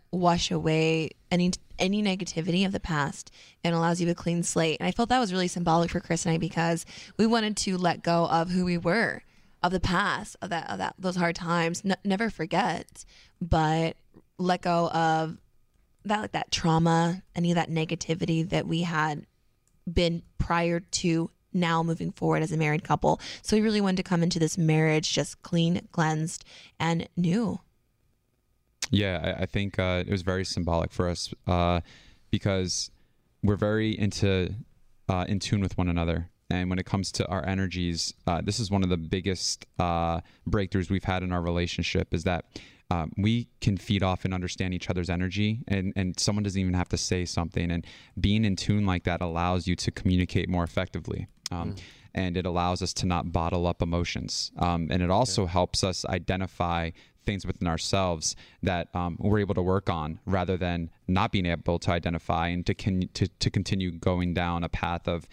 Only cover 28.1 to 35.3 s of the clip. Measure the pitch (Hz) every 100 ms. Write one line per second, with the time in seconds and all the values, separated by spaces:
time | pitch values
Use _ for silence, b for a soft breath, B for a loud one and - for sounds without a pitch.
28.1 | _ _ _ _ _ _ _ - 98 101
29.1 | 87 82 - 92 104 98 - 92 90 87
30.1 | 98 90 92 92 - 82 85 85 - 90
31.1 | 85 - - - 90 87 87 B B B
32.1 | B _ 104 104 95 92 - - - _
33.1 | _ _ _ 101 98 104 110 110 107 101
34.1 | - 101 92 87 104 - _ - _ -
35.1 | 92 90